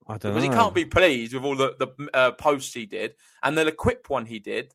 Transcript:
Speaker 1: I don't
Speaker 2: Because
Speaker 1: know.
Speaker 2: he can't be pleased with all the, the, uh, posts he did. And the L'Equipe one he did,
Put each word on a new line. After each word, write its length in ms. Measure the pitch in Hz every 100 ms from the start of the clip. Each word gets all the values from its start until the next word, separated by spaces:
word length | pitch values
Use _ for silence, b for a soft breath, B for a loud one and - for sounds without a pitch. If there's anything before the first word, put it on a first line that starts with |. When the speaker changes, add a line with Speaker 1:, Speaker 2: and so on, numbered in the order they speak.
| -
Speaker 1:
I 120 | 107
don't 140 | 104
Speaker 2:
Because 100 | 104
Speaker 1:
know. 60 | -
Speaker 2:
he 60 | 123
can't 180 | 214
be 100 | -
pleased 480 | - 170 180 127 113
with 120 | 131
all 120 | 139 135
the, 180 | 135 135
the, 320 | 131 131 143
uh, 200 | 131 127
posts 420 | 120 156 143 135
he 100 | 123
did. 300 | 107 98 110 - b b
And 140 | 135 156
the 80 |
L'Equipe 460 | 156 156 226 254 -
one 160 | 135 113
he 120 | 110
did, 340 | 104 107 131